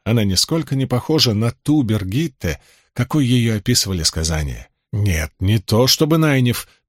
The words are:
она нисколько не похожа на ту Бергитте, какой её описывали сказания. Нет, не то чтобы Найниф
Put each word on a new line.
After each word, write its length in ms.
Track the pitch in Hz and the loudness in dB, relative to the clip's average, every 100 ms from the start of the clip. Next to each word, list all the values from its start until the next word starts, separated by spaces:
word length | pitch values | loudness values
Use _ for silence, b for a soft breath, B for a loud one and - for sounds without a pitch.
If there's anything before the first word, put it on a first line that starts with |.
она 200 | - 117 | -2 0
нисколько 520 | 101 90 - 165 139 135 | 2 0 0 -2 -2 -4
не 120 | 131 | -2
похожа 460 | 123 - 156 120 | -2 0 0 2
на 180 | 104 117 | 0 -2
ту 320 | - - 151 | -4 0 0
Бергитте, 760 | 113 110 92 113 160 _ 90 73 b b b | 2 -2 -2 -4 -4 _ -6 -6 b b b
какой 320 | - 123 156 123 | -6 -2 0 2
её 320 | 123 113 110 | 2 2 0
описывали 460 | 107 120 - 90 | 0 0 0 -2
сказания. 680 | 76 - 82 78 71 57 - _ - | -2 -2 -2 -2 -4 -8 -14 _ -10
Нет, 400 | 104 101 80 76 - | -2 0 0 -4 -4
не 200 | 92 110 | 0 0
то 260 | - 107 127 | 2 2 2
чтобы 320 | - 151 165 | 2 2 2
Найниф 500 | 156 135 123 117 - b | 2 2 2 -2 -8 b